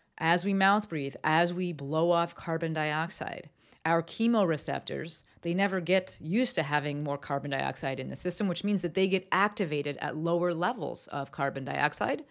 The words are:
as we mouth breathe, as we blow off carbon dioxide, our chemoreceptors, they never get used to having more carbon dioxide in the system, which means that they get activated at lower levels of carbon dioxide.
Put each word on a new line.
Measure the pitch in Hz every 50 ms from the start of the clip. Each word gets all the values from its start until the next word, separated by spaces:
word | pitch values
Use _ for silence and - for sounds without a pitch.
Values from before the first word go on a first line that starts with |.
| _ _ _ -
as | 160 165 175 175 165
we | 202 196
mouth | 196 190 196 202 214 208 -
breathe, | 165 151 139 139 - -
as | - 156 156 165 175 175 175
we | 180 180 175
blow | 165 143 139 139 151 160 170 175
off | 170 170 170 175 -
carbon | - - 170 165 160 165 160
dioxide, | 156 160 151 151 151 156 165 165 - - - - - - - - - _ _ _ - _ - 160
our | 165 165
chemoreceptors, | 165 - - - 226 233 240 220 196 165 156 143 - 151 139 135 - - 135 139 131 165 - - - _ _ _
they | - 170 175
never | 185 196 196 190 185
get | 160 165 190 190 185 - - -
used | 143 156 185 233 262 - -
to | 170
having | 151 147 147 147 139 147 143 147
more | 151 147 143
carbon | 139 - - 143 139 135 147
dioxide | 139 135 135 135 131 - 160 135 135 135
in | 131 131
the | 135
system, | - - 180 - - 208 190
which | 170 - -
means | 208 208 180
that | - 165 -
they | 185 190
get | 185 190 185 185 -
activated | 180 185 202 214 208 - 190 151 151 147 143 147 139 -
at | - 147 -
lower | 156 165 165 175 170 175 175
levels | 165 160 175 208 262 226 151 127 117 - -
of | - - 143 139 -
carbon | - - 143 139 139 139 135
dioxide. | 135 143 139 139 151 - - 214 240 294 302 - -